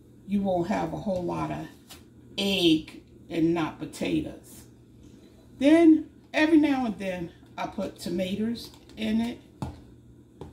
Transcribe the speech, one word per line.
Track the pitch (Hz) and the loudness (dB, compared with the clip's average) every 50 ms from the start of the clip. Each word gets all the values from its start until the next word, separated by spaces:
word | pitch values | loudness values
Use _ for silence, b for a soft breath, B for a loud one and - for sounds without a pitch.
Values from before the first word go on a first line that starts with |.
| - - - - - | -20 -20 -20 -20 -10
you | - 196 202 | -4 -4 -2
won't | 196 196 180 175 170 180 | 0 0 0 -2 0 -2
have | 202 185 170 160 160 | -2 -2 -2 -4 -6
a | 156 156 | -6 -6
whole | 208 185 180 175 | -4 -4 -4 -4
lot | 170 170 160 156 151 | -4 -6 -6 -6 -6
of | 147 156 160 - - - - - - - - - - - - - - - | -6 -8 -10 -14 -16 -20 -20 -20 -20 -20 -20 -20 -20 -20 -20 -14 -6 -4
egg | 202 202 196 185 175 165 160 156 - - - - - - - - - - | -2 0 0 4 4 4 4 4 2 -6 -14 -20 -20 -20 -20 -20 -16 -8
and | 165 170 160 165 170 | -2 0 2 2 2
not | 175 156 151 - - | 0 -2 -4 -6 -10
potatoes. | 156 147 - - - - 170 156 - - - - - - - - - - - - - - - - B B B B B B B B B B - - | -14 -14 -8 -6 -4 -2 -2 -2 -4 -4 -10 -16 -20 -20 -20 -20 -20 -20 -20 -20 -20 -20 -20 -20 B B B B B B B B B B -8 0
Then | 254 285 320 339 339 320 311 302 - - - - - - - | 4 6 6 8 8 8 8 6 4 -4 -14 -20 -20 -6 0
every | 285 311 311 330 | 0 2 6 6
now | 302 302 294 269 262 254 | 6 6 4 2 0 -2
and | 226 190 180 | -4 -4 -6
then | 196 190 180 180 170 170 - - - - - - | -6 -6 -6 -6 -8 -10 -12 -18 -20 -20 -12 -10
I | 185 | -10
put | 175 - - 190 - - - | -8 -6 -8 -8 -8 -8 -10
tomatoes | - 180 175 190 185 185 196 214 214 233 240 226 - - - - - - - | -8 -6 -4 -4 -4 -4 -4 -4 -4 -4 -6 -8 -10 -16 -20 -20 -20 -20 -12
in | 208 220 220 214 226 | -8 -4 -2 -2 -2
it, | 233 240 - - - - - - - - - - - - - - - - - - - - - - - - | -2 -2 -6 -10 -16 -20 -12 -12 -12 -12 -12 -16 -20 -20 -20 -20 -20 -20 -20 -20 -20 -20 -20 -20 -18 -18